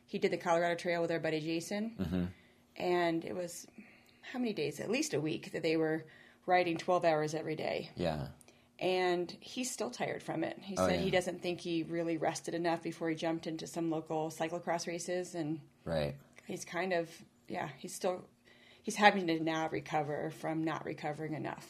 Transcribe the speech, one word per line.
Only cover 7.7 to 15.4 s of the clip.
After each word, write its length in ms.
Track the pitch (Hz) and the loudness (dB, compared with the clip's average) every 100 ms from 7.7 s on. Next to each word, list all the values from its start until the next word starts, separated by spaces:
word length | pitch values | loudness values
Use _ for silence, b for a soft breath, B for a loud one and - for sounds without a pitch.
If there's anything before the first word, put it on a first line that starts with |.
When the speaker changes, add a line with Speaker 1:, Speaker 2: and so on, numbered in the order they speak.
| - - - | -2 -4 0
Speaker 2:
Yeah. 320 | 85 78 - - b b b - | 0 0 -4 -10 b b b -4
Speaker 1:
And 540 | 175 185 180 175 175 - | 0 2 2 2 -2 -8
he's 320 | - 254 247 | -10 -6 -6
still 180 | - 226 | -4 -6
tired 320 | - 156 - | -4 -4 -4
from 220 | - 156 | -4 -2
it. 140 | - - | -2 -6
He 140 | 196 185 | -6 2
Speaker 2:
Oh, 100 | 185 | 4
Speaker 1:
said 80 | 175 | 4
Speaker 2:
yeah. 20 | 190 | 4
Speaker 1:
he 40 | |
doesn't 320 | 185 180 180 | 2 2 -4
think 200 | 180 175 | -4 -4
he 220 | 175 170 | -2 -2
really 340 | 156 170 170 160 | -2 -2 0 0
rested 360 | 160 156 - | 0 -2 -4
enough 280 | 165 170 165 | 0 0 0
before 280 | 170 165 165 | -2 -4 -2
he 60 | 160 | 0
jumped 320 | 165 165 170 | 0 -2 -4
into 180 | 160 165 | -6 -6
some 240 | 175 165 | -2 0
local 400 | 160 156 160 156 | 0 0 -2 -2
cyclocross 560 | 156 160 175 170 170 175 | -2 -4 -2 -2 -2 -2
races. 480 | 170 175 180 180 | -4 -2 -2 -2
And 260 | 175 | -4